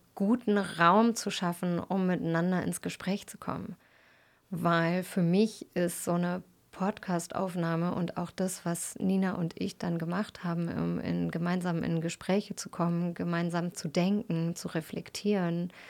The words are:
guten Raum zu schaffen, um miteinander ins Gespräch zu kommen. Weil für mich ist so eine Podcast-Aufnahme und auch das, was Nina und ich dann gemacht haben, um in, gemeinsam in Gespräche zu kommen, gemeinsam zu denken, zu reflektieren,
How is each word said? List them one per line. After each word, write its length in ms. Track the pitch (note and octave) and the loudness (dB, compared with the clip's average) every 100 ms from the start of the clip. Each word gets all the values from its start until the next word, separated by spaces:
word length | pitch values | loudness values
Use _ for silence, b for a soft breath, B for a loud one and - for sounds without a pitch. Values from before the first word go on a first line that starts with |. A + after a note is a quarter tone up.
| _ - | _ -2
guten 420 | G3+ A#3+ - G3+ | 2 2 2 2
Raum 580 | F3 D#3+ E3+ G3+ A#3 A3+ | 0 6 8 8 6 2
zu 160 | - | -2
schaffen, 480 | - F3 F3 F3+ F3 | -2 -2 0 0 0
um 280 | - F#3+ F#3 | 0 2 2
miteinander 540 | F3+ E3 E3 F3+ F3+ | 2 2 2 4 2
ins 180 | F3 - | 0 -2
Gespräch 460 | - - - G3+ - | -6 -6 -4 -4 -6
zu 100 | - | -10
kommen. 380 | - - - - b b b b b b _ | -8 -6 -8 -12 b b b b b b _
Weil 540 | E3+ E3+ E3+ E3 F3+ | -2 2 4 4 0
für 180 | F3+ G3 | 0 2
mich 460 | E3+ F#3 A3 - - F3+ | 4 4 4 0 -6 -2
ist 280 | F3 - | 0 -2
so 100 | - | -2
eine 300 | F3 F3 F3+ - _ _ | 0 0 -4 -8 _ _
Podcast-Aufnahme 1200 | - F#3+ - - F3 - - F#3+ F3 E3 E3 F3 | -4 -2 -2 -2 -2 -2 -4 -2 -2 0 0 0
und 240 | F#3 E3+ - | 0 -2 -4
auch 140 | F3 | -6
das, 340 | - F#3 - E3+ | -4 -4 -2 -4
was 320 | E3+ - - | -4 -6 -2
Nina 340 | F#3+ F#3+ F#3+ | 0 2 2
und 260 | F3+ E3 - | 0 -4 -2
ich 180 | F#3+ - | -6 -4
dann 200 | F3 E3+ | -4 -2
gemacht 460 | E3 F3+ G#3+ - | -2 -2 -4 -6
haben, 260 | F3 E3+ E3+ | -4 -2 -2
um 300 | - E3+ F3 | -2 -2 -2
in, 320 | - F3 E3+ | -2 0 0
gemeinsam 520 | E3 F3 F3+ F3+ E3 | -2 -2 0 0 -2
in 180 | - E3 | 0 0
Gespräche 540 | E3 - - G3 - - | -2 -4 0 0 0 -8
zu 140 | - | -8
kommen, 440 | - E3+ E3+ F3 | -2 0 0 -2
gemeinsam 600 | E3+ F3 E3+ E3+ E3+ F3 | -2 -2 0 0 0 -2
zu 140 | - E3 | -4 -2
denken, 680 | F3+ F#3 G3+ - E3 E3 - | 2 2 2 0 0 -2 -4
zu 140 | - | -6
reflektieren, 1040 | E3 - F3+ - - G#3 G3+ E3+ E3+ F3 B | -6 -6 -8 -10 -4 0 2 2 0 -4 B